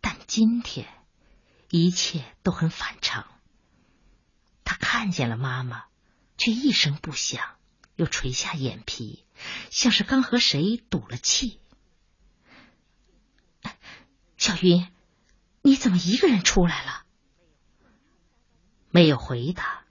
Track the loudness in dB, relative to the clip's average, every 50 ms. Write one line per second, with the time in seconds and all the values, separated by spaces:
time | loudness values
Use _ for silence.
0 | -6 -6 -8 -8 -12 -6 2 2 4 4 2 0 -4 -6 -10 -12 -12 -14 -18 _
1 | _ _ _ _ _ _ _ _ _ _ _ _ _ _ 2 4 4 4 2 2
2 | -4 -4 -4 -8 -10 -10 -20 _ _ -4 -2 0 -2 -2 -2 -4 -10 -10 -10 -6
3 | -6 -6 -6 -6 -10 -12 _ _ _ _ _ _ _ _ _ _ _ _ _ _
4 | _ _ _ _ _ _ _ _ _ _ _ _ _ -8 -6 -4 -2 -2 -2 0
5 | 0 -2 -2 0 -2 -2 -2 -2 -4 -4 -4 -4 -6 -8 -8 -12 -16 _ _ _
6 | _ _ _ _ _ _ _ -2 0 0 0 2 2 2 2 2 2 0 0 -4
7 | -8 -10 -8 -6 -6 -6 -6 -8 -8 -10 -12 _ _ _ _ _ _ _ _ -4
8 | -4 -2 -2 -4 -4 -4 -4 -4 -6 -6 -6 -6 -6 -6 -6 -8 -12 -12 -12 -10
9 | -12 -14 -14 -18 _ _ _ -18 -14 -14 -12 -14 -14 -8 -4 0 2 2 2 2
10 | 0 2 2 0 2 2 0 2 2 2 2 0 0 0 -2 -4 _ _ -6 -6
11 | -6 -6 -12 -6 -2 -2 0 0 -2 -4 -8 -12 _ _ _ _ _ _ _ _
12 | _ _ _ _ _ _ _ _ _ _ -20 -20 -20 _ _ _ _ _ _ _
13 | _ _ _ _ _ _ _ _ _ _ _ _ _ -18 -18 _ _ -20 -20 -20
14 | -20 _ _ _ _ _ _ _ -4 -2 -2 2 4 6 6 6 2 -2 _ _
15 | _ _ _ _ _ _ _ _ _ _ _ _ _ 4 4 6 4 2 2 2
16 | 2 2 0 4 4 4 4 4 2 2 4 4 2 2 0 -4 -8 -10 -12 -12
17 | -14 _ _ _ _ _ _ _ _ _ _ _ _ _ _ _ _ _ _ _
18 | _ _ _ _ _ _ _ _ _ _ _ _ _ _ _ _ _ _ 6 6
19 | 6 6 4 2 -2 -8 -6 -6 -4 -6 -6 -6 -6 -8 -8 -10 -14 _